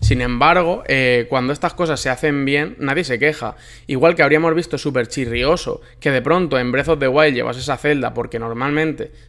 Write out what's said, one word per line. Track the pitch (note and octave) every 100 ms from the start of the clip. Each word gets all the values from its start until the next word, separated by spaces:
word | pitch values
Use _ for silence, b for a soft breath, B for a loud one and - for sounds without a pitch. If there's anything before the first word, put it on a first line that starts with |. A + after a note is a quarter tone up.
Sin | G#2+ B2+
embargo, | B2 A#2+ D3 F3+ E3+ G#3+ -
eh, | C3+ B2+ A#2+ A#2
cuando | C3+ B2+
estas | D3 E3+
cosas | - E3 C#3+
se | C#3
hacen | B2+ D#3 C#3+
bien, | C#3 C#3+ D#3 -
nadie | C#3 C#3+
se | D3 A#2+
queja. | C#3+ D3+ A2 - B B B
Igual | C3+ D#3+
que | E3+
habríamos | C#3+ D3+ E3
visto | D#3+ E3 C#3+
súper | D3+ C3 A2+
chirrioso | - A#2+ A#2+ C3 F3 - - B B
que | D3+
de | C3
pronto | C3+ F3 E3+ C3
en | B2
Breath | C3 C#3+
of | D#3
the | C3
Wild | C#3 D#3
llevases | B2 A#2 B2 C3
a | C3
Zelda | D3 D3 A#2
porque | A#2 A#2 A#2
normalmente | A2+ A#2 C#3 D3 D#3+ D3 A2 -